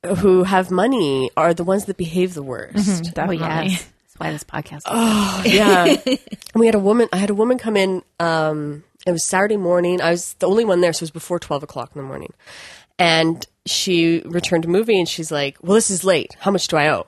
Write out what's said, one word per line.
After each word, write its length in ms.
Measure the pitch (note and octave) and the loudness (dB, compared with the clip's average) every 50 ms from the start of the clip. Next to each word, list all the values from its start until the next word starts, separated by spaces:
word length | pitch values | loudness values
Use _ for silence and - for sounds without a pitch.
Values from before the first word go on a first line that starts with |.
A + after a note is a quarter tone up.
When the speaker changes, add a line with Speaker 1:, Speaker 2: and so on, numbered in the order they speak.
| - F3 G3 | -4 -4 -2
Speaker 1:
who 260 | E3+ F#3 G3+ F#3 F#3 F#3 | 2 4 4 4 4 4
have 260 | F#3+ G3+ F#3 F#3 F3+ | 4 2 0 0 0
money 580 | F#3 F3+ G3 B3+ C4+ A#3+ F3 C#3+ C3+ C3+ C3 B2 _ | 0 0 2 2 2 2 2 0 0 0 -2 -2 _
are 180 | - D#3+ E3+ E3+ | 0 2 2 2
the 100 | E3 F3 | 0 0
ones 220 | F3+ F#3+ G3+ G3 | 0 0 -2 -2
that 120 | G3 F#3+ | -6 -6
behave 360 | - F3+ E3 D#3+ F#3 F3+ F#3 F3+ | -6 -6 -4 0 -2 -2 -2 -4
the 80 | D#3 C#3 | -10 -10
worst. 320 | C3+ B2+ - - - - | -10 -10 -10 -12 -6 -2
Speaker 2:
Mm-hmm, 300 | G#3 G3+ G3+ F#3+ E3+ E3 | -2 0 0 0 -2 -4
Speaker 3:
Oh, 40 | E3+ | -8
Speaker 2:
definitely. 260 | E3+ - D#3 F#3+ F3+ | -6 -4 -4 -4 -2
Speaker 3:
yes. 460 | D#3+ E3 D#3+ D#3 E3 D#3+ F#3+ F#3 F3 - | -4 -4 -4 -4 -2 -2 -2 -4 -4 -8
That's 360 | - _ _ _ _ _ - | -14 _ _ _ _ _ -10
why 120 | D#3+ D#3+ | -8 -8
this 120 | D3+ D3+ - | -8 -10 -12
podcast 340 | - - D3 D3+ - - | -10 -10 -10 -10 -10 -16
is 60 | D3 - | -12 -8
Speaker 1:
Oh, 560 | - G#3+ A#3 A3+ A3+ G#3+ G#3 G3+ G3 F#3+ F#3+ F#3+ | -4 -2 0 0 2 2 0 0 -2 -4 -2 0
yeah. 500 | A#3 - G3+ G#3+ G3+ G3+ F3+ F3 - - - | 2 4 4 6 6 6 6 6 4 2 2
Speaker 2:
<laughs> 40 | - - B3+ - - - - - - - - | 2 -2 -2 -2 -4 -16 -18 -18 -18 -4 2
Speaker 1:
And 60 | A3+ | 4
we 60 | A#3 | 4
had 80 | A3+ A3 | 4 4
a 40 | G#3 | 4
woman, 280 | F#3+ G3 G#3+ A#3+ A#3 - - | 2 2 4 4 2 2 0
I 40 | |
had 120 | F3+ G3 G3+ | -2 0 -2
a 60 | G#3 | 0
woman 240 | G3 A3 A#3+ B3+ B3 | 0 2 0 0 -2
come 180 | - A3+ G#3+ | -2 -2 0
in, 240 | G3 F#3+ F#3+ F#3+ F3+ - _ _ _ | 2 2 2 0 -4 -6 _ _ _
um, 640 | E3+ E3+ D#3+ D#3+ D#3 D#3 D3+ D3+ D3 D3 C#3+ D3 _ _ _ _ - | -2 0 0 0 0 0 -2 -4 -6 -8 -10 -12 _ _ _ _ -4
it 60 | F#3 | -2
was 120 | F3 E3 - | -2 -2 -2
Saturday 320 | - - F#3 G3+ G#3 G#3+ | -2 0 0 2 2 0
morning. 440 | G#3 F#3 E3+ F3+ F3+ F3 F3 F3+ F3 | -2 0 0 2 2 2 0 0 0
I 80 | - E3 | 0 0
was 220 | E3+ F3 - - - _ | 0 -2 -4 -12 -6 _
the 80 | - | 0
only 180 | F3 G3 A3+ A#3+ | 2 2 2 2
one 160 | G#3+ F#3 F3 | 2 2 2
there, 100 | F3+ E3+ D#3+ | 2 2 0
so 40 | - | -2
it 20 | E3+ | -8
was 80 | D#3 | -8
before 260 | _ E3 - - F3 E3+ | _ -14 -8 -6 -6 -8
twelve 220 | - - D3+ C#3 | -4 -6 -6 -6
o'clock 300 | D3 - - C#3 A#2+ - _ | -6 -10 -12 -12 -12 -12 _
in 60 | D3 | -14
the 60 | C#3 | -14
morning. 260 | C3+ C3+ - - - - _ _ - - - - - - - _ _ _ | -12 -12 -12 -14 -16 -18 _ _ -20 -20 -20 -20 -20 -20 -20 _ _ _
And 480 | - F3+ E3+ E3 D#3+ D#3+ E3 E3 E3+ - _ _ _ _ | 0 2 2 4 2 2 0 -2 -4 -8 _ _ _ _
she 560 | - - - - F#3+ F3+ E3+ E3 E3 E3 E3 - | -6 -6 -4 -2 0 0 2 2 2 0 0 -4
returned 400 | - E3+ F3 E3+ - F3+ E3 E3 | -4 -6 -4 -2 0 0 0 0
a 20 | |
movie, 300 | E3 F3 G3 A3+ A#3 A3 | 2 0 0 2 2 2
and 100 | F#3+ E3+ | 2 2
she's 240 | E3+ - - D#3+ D#3 | 0 -4 -8 -8 -6
like, 260 | D#3+ D3 C#3+ C#3 - _ | -4 -4 -4 -6 -8 _
"Well, 140 | - E3+ G3+ | -2 2 2
this 160 | A3+ G#3+ - | 2 2 2
is 120 | G3 E3+ F#3 | -4 0 2
late. 320 | F#3+ F3+ D3+ - - - _ | 2 2 2 0 -4 -12 _
How 100 | - G3 | -2 0
much 160 | G3+ F3 - | 0 0 -2
do 80 | - - | 0 0
I 140 | D#3 D3 D#3 | 2 2 2
owe?" 160 | C#3 F#2+ - | 0 0 -4